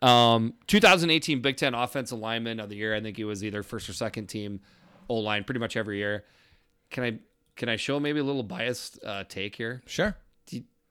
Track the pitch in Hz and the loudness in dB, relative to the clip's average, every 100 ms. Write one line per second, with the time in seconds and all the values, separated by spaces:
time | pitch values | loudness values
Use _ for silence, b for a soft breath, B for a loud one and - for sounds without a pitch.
0 | 127 120 117 117 113 - - 208 196 180 | 6 8 8 6 2 -4 2 8 8 8
1 | 170 160 160 135 135 135 143 120 123 139 | 6 2 2 0 0 0 0 0 -2 -4
2 | 117 117 110 113 113 113 104 104 107 107 | -6 -6 -4 -4 -4 -6 -8 -6 -2 -2
3 | 110 101 107 101 104 104 98 113 - 95 | -4 -6 -6 -4 -4 -6 -6 -10 -10 -6
4 | 110 113 101 110 104 98 b b b b | -6 -6 -8 -8 -10 -12 b b b b
5 | - 117 107 104 101 127 113 117 107 101 | -4 -2 0 -2 -2 -4 -4 -4 -4 -4
6 | 104 104 - _ _ _ _ _ _ - | -4 -4 -8 _ _ _ _ _ _ -6
7 | 120 110 _ _ _ - 120 110 - 143 | -4 -6 _ _ _ -8 -4 -2 -2 -2
8 | 147 151 139 139 104 92 120 120 - - | 0 0 -2 -2 -4 -4 -4 -6 -10 -14
9 | - 98 95 98 101 - 113 127 - - | -10 -10 -8 -8 -8 -6 -8 -8 -8 -2
10 | 208 - - _ - 120 - _ _ | -2 -4 -14 _ -14 -14 -14 _ _